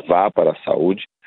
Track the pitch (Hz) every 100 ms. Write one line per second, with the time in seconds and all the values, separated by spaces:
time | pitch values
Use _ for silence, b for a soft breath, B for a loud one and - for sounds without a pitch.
0 | - 87 98 90 80 - - - 85 104
1 | - _